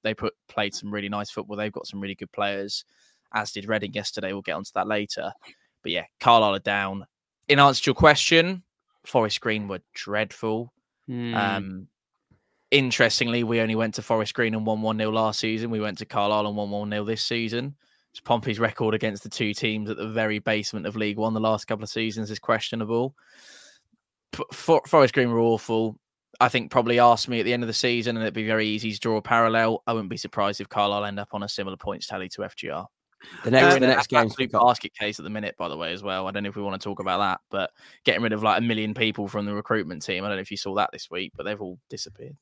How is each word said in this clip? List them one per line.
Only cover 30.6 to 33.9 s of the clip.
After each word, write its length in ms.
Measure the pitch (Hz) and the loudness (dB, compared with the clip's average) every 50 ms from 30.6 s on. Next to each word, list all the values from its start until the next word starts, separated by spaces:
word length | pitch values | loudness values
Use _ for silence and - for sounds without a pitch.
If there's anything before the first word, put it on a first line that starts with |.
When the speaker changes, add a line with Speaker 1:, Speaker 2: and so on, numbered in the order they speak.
Speaker 1:
if 80 | 101 - | -10 -6
Carlisle 360 | - 104 101 101 101 104 104 | 0 0 2 2 2 0 -2
end 140 | 101 101 101 | -4 -6 -8
up 160 | 101 - - | -10 -8 -8
on 80 | 101 101 | -8 -6
a 60 | 101 | -6
similar 280 | - - 98 95 95 | -6 -6 -6 -8 -8
points 300 | - - 101 98 - - | -8 -8 -8 -8 -8 -8
tally 220 | - 107 95 92 95 | -8 -8 -8 -8 -8
to 160 | - - 95 | -8 -8 -8
F 100 | 98 - | -8 -8
G 160 | - - - | -10 -10 -8
R. 160 | 71 82 98 - _ _ _ _ _ _ - - - - - | -8 -8 -8 -10 _ _ _ _ _ _ -20 -20 -18 -6 0
Speaker 3:
The 80 | 113 | 4
next, 140 | 123 131 131 | 6 8 10
Speaker 1:
We're 60 | 175 | 10
Speaker 3:
the 60 | - | 8
Speaker 1:
in 60 | 135 127 | 8 6
an 40 | |
Speaker 3:
next 200 | 127 | 4